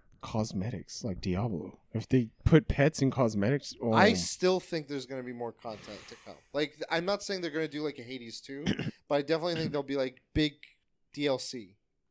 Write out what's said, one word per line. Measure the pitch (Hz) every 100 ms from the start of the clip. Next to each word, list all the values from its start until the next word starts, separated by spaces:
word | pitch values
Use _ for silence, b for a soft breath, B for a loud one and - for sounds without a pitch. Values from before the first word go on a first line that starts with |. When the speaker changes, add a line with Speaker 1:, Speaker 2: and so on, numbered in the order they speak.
| _ -
Speaker 1:
cosmetics | - 113 107 98 98 90 - -
like | - 90
Diablo. | 95 92 117 87 - - _
If | 113 -
they | 131 113 -
put | - 156 -
pets | - 143 -
in | 135
cosmetics, | 127 117 107 101 139 - -
oh. | 117
Speaker 2:
I | 110 208
still | 185 170 - 185 185
think | - 165 143
there's | 143 123
gonna | 135
be | 123
more | 120 117
content | - 120 104 - 98 -
to | 120 -
come. | 76 _
Like, | 139 147
th-, | 147 -
I'm | 165 180
not | 202
saying | - 190
they're | 175
gonna | 151 156
do, | 147
like, | 151 135
a |
Hades | 117 131 117 -
two, | - 139 160 - -
<clears throat> | - -
but | 143
I |
definitely | 139 160 175 160
think | 156
there'll | 143
be, | 135 139
like, | 131 - _
big | 156 151 143 - _ _ _ _
D | 143 143
L | 127
C, | - 127 95 98 _ _ _